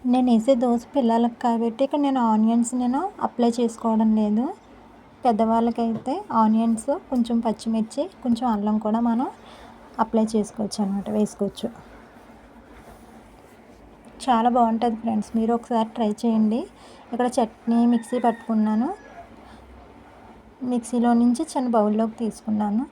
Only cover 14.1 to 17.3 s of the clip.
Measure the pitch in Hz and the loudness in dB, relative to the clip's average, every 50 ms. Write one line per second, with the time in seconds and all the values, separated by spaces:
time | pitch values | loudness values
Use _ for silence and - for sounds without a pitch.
14.1 | - - - 262 247 226 226 247 233 254 233 226 226 226 247 240 226 220 233 226 | -18 -8 0 0 2 4 4 2 4 4 2 2 2 0 0 -2 -2 -2 -4 -2
15.1 | 220 214 208 - - 226 220 220 233 233 233 - 247 226 220 220 - 240 226 208 | -2 -2 -4 -2 -2 -2 0 0 0 -2 -2 -2 -2 -2 -2 -2 -2 -2 -2 -2
16.1 | 208 - - 233 226 220 214 214 214 254 359 403 - - - - - - - - | -2 -2 -2 0 2 2 2 2 0 -2 -4 -8 -14 -20 -20 -20 -20 -20 -14 -10
17.1 | - 220 247 247 | -4 -2 -2 0